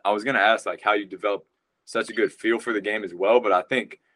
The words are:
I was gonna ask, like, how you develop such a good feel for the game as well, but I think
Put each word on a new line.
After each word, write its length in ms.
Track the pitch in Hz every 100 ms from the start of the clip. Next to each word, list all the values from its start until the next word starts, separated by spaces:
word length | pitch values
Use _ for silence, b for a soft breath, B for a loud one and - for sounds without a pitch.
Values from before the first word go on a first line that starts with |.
I 80 | 101
was 120 | 104 120
gonna 140 | 120
ask, 260 | 104 110 98
like, 160 | 85
how 120 | 104
you 120 | 104 95
develop 400 | 92 104 98 - _ _ _ -
such 240 | 117 113
a 40 |
good 200 | 113 101
feel 260 | - 113 113
for 140 | 120
the 80 | 107
game 220 | 98 107 98
as 80 |
well, 260 | 87 98 123
but 120 | 110
I 80 | 92
think 380 | - 131 104 - _